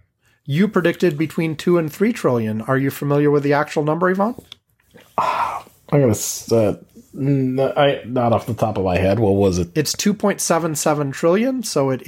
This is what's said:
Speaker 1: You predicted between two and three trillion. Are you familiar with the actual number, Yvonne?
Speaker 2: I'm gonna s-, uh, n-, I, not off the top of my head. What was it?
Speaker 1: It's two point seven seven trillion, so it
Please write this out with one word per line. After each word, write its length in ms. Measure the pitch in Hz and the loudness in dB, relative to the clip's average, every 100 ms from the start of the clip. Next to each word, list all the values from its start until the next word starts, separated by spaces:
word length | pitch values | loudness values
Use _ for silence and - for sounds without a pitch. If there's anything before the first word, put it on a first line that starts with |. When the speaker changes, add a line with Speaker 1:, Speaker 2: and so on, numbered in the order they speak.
| _ _ _ _ - | _ _ _ _ -4
Speaker 1:
You 220 | 143 214 | 0 2
predicted 500 | 190 170 165 180 147 | 2 2 2 0 0
between 360 | 156 - 160 | -4 -2 -4
two 220 | 151 - 175 | -2 2 2
and 140 | 156 | 0
three 200 | - 208 | 0 -2
trillion. 480 | 233 160 120 110 110 | 0 0 0 0 -4
Are 160 | 110 131 | 0 0
you 120 | 139 | 0
familiar 400 | - 143 143 147 | -2 0 2 4
with 120 | 147 | 2
the 100 | 143 | 2
actual 320 | 143 147 165 | 0 0 -2
number, 240 | 147 160 180 | -2 0 0
Yvonne? 340 | 185 208 - - - _ _ _ - - - | 0 -2 -4 -16 -20 _ _ _ -20 -10 -4
Speaker 2:
I'm 840 | - - - - - _ - 147 | -2 -2 -4 -6 -14 _ -2 2
gonna 80 | 131 | 2
s-, 420 | 104 - - - | 2 -4 -8 -2
uh, 280 | 117 104 87 - - - | 2 2 -2 -10 -20 -16
n-, 460 | - 139 139 131 127 | -6 0 0 0 0
I, 420 | 135 156 143 135 104 | -2 2 2 0 -4
not 260 | 127 120 | -2 2
off 140 | 113 - | 0 -2
the 80 | |
top 240 | 110 113 104 | -2 -2 0
of 60 | |
my 120 | 92 87 | 0 2
head. 220 | 98 107 | 2 2
What 140 | 104 | 2
was 240 | 98 98 87 | 4 2 2
it? 100 | 87 156 | -2 -2
Speaker 1:
It's 160 | 147 | -4
two 220 | - 208 | -2 -2
point 260 | 208 202 - | 0 -2 -2
seven 340 | - 170 165 | 0 0 0
seven 380 | 151 160 151 143 | -2 -2 0 -2
trillion, 500 | 127 165 190 247 262 | 0 2 2 0 -2
so 280 | - 151 135 | -4 -2 0
it 120 | 131 | -2